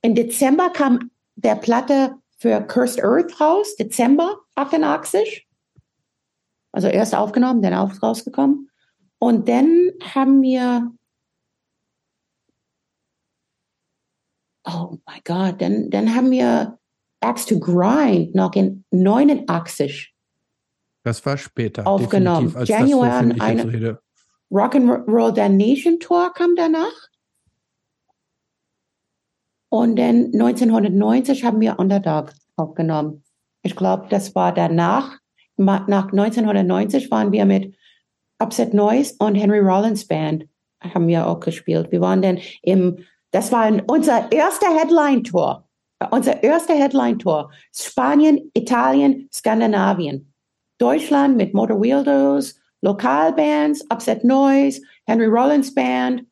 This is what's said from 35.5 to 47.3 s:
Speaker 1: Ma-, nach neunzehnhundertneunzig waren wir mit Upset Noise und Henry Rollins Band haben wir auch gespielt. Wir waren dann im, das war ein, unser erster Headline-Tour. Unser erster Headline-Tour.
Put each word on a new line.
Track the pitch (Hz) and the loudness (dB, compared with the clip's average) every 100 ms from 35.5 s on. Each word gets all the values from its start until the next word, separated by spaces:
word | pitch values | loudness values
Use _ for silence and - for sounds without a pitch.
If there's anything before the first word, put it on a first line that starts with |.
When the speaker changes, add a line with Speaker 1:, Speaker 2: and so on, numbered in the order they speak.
| - | 0
Speaker 1:
Ma-, | 196 190 196 | 0 0 0
nach | 202 190 | -2 0
neunzehnhundertneunzig | 196 214 240 214 202 180 185 214 269 269 | 0 0 0 0 0 0 0 0 -2 -2
waren | 220 208 | -2 0
wir | 208 | 2
mit | 196 190 190 _ _ _ _ _ _ _ | 2 2 -2 _ _ _ _ _ _ _
Upset | 226 - 233 | -4 -2 0
Noise | 208 208 240 285 - | 2 2 2 -2 -2
und | 214 | 0
Henry | 202 202 208 | 2 2 4
Rollins | 196 185 220 208 - | 4 4 0 -2 -4
Band | 156 156 160 - _ _ _ | -4 -2 -6 -8 _ _ _
haben | 180 - 165 | -8 -2 0
wir | 170 - | 0 -2
auch | 165 | -4
gespielt. | - 165 - 165 165 | -6 -8 -4 -4 -2
Wir | 175 | -2
waren | 180 190 | 0 2
dann | 185 - - - | 0 -2 -8 -6
im, | - 190 180 175 - _ _ | 0 2 2 -4 -18 _ _
das | 190 240 | -4 0
war | 240 | 0
ein, | 220 208 | 2 0
unser | 220 294 302 233 - | 0 0 2 0 0
erster | 294 339 - 392 311 | 0 0 0 0 2
Headline-Tour. | 320 330 294 262 - 175 143 - _ _ _ _ - | 2 2 4 0 0 -2 -2 -6 _ _ _ _ -2
Unser | 247 - - | 0 0 0
erster | 233 330 320 | 2 2 2
Headline-Tour. | 302 277 269 240 214 185 | 0 2 0 0 -2 -2